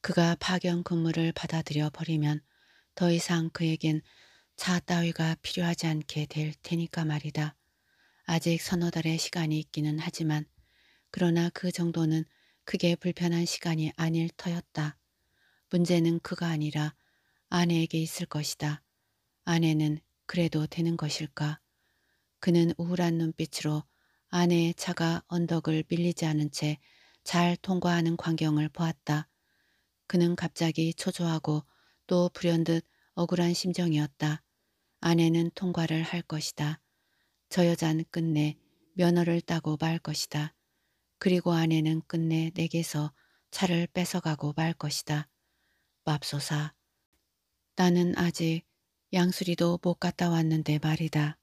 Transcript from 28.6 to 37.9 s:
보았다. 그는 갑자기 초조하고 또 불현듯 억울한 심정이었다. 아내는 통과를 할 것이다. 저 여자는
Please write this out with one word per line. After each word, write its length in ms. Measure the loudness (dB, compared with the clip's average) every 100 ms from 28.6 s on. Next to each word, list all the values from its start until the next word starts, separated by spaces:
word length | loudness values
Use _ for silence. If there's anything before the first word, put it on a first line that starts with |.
| 0
보았다. 600 | -2 -4 -4 -2 -2 -2 _ _ _ _ _ _ _ _
그는 300 | 2 4 2
갑자기 580 | -4 -2 -2 0 -2
초조하고 680 | -2 -6 -2 -2 -2 0 -2 -4 _ _ _ -2
또 220 | 2 2
불현듯 500 | 0 0 2 2 0 -2 _ _
억울한 380 | -4 -2 2 2
심정이었다. 920 | 2 -2 -2 0 2 0 _ -2 -2 _ _ _ _ _ _
아내는 500 | 2 4 4 4 0 -2
통과를 480 | -4 -2 -2 -2
할 180 | -2 -6
것이다. 580 | -6 -6 -6 -4 -4 -4 _ _ _ _ _ _ _
저 180 | 2 4
여자는 380 | 4 2